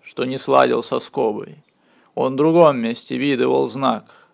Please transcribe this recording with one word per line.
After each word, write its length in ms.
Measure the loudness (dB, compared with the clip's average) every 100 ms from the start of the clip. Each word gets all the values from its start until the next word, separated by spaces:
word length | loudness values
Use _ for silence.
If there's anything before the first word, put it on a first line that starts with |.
что 220 | -16 -8 -6
не 120 | -6
сладил 440 | 0 2 4 0
со 180 | -2 -6
скобой. 640 | -6 -4 -4 -4 -12 -20 _ _ _ _ _ -4
Он 180 | -4
в 20 | 2
другом 420 | 2 6 6 4
месте 400 | -4 -6 -8 -6
видывал 500 | -2 0 0 0 -2
знак. 640 | -2 -4 -4 -10 -20 _